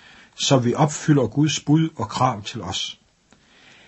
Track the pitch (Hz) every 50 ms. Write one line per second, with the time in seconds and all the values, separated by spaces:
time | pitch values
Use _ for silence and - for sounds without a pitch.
0 | - - - - - _ _ - - - 143 131 117 120 117 120 151 151 - -
1 | - - 147 143 120 107 - 143 151 156 147 - - - 147 160 160 160 - -
2 | 107 107 - - 127 131 117 104 104 - - 113 90 95 98 - - - - _
3 | _ _ _ _ _ _ - _ _ _ _ _ - - - - -